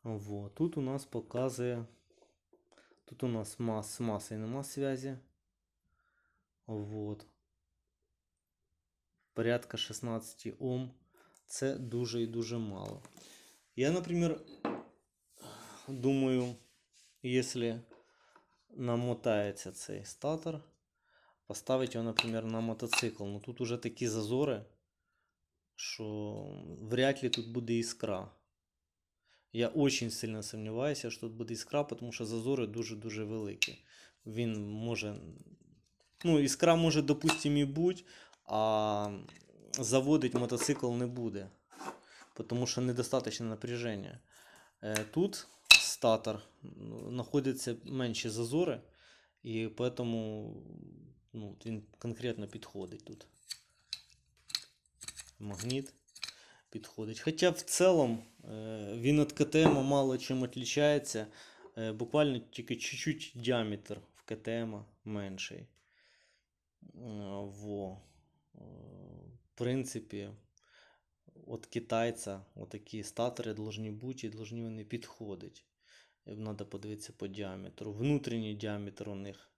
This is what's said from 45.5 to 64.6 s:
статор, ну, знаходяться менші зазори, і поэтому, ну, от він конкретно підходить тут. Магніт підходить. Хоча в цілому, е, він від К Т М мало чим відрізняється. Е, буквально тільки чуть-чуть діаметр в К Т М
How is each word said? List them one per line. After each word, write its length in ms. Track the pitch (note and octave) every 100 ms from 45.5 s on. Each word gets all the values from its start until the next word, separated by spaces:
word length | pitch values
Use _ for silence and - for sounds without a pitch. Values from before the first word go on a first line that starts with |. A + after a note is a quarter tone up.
| - -
статор, 720 | - - - A#2+ A2 A2+ G#2 - _
ну, 460 | - G2+ G#2+ A2+ A2+
знаходяться 680 | B2 A#2 C#3+ C3+ C3 B2 A#2
менші 460 | - C3+ B2 A2+ A#2
зазори, 520 | A2 A#2 D3 F3 A2+ - _ - - _ _
і 240 | A#2+ A2+ A2
поэтому, 840 | A2 B2 A#2+ A#2+ A2+ A2 G#2+ G#2+ G2+ - - - - - - _
ну, 180 | A#2 G2+
от 140 | - A2+
він 180 | A2 G#2 -
конкретно 500 | A#2+ A2+ B2 A#2+ G2+
підходить 580 | - - G2+ F#2 - -
тут. 220 | - - _ - - _ _ _ - _ _ _ _ _ - - _ _ _ - - - _
Магніт 540 | G#2 F#2+ A2+ C3+ C3+ _ _ - - - - - _
підходить. 500 | A2 - - A2 A#2
Хоча 300 | - D#3+ F3+
в 120 | F3
цілому, 600 | - - F#3 F3 B2+ A2+ - -
е, 500 | - A2 A2 A2 G2+ A#2
він 260 | B2 D3+
від 100 | D3
К 140 | - D3
Т 160 | D#3
М 240 | D#3+ D3 C3+
мало 320 | C#3 C3+ B2+
чим 260 | - C3
відрізняється. 840 | B2+ C3 A#2+ C#3+ D3 D3 C#3+ A2 G#2+ - - - - -
Е, 140 | A2+
буквально 480 | G#2+ A#2 D3+ D3 B2
тільки 360 | A2+ - A#2 A2+
чуть-чуть 560 | - B2+ D#3+ D3 - A#2+
діаметр 680 | A#2 B2 A2 G#2 - G#2 - -
в 80 |
К 120 | - A2
Т 160 | A2+
М 340 | A#2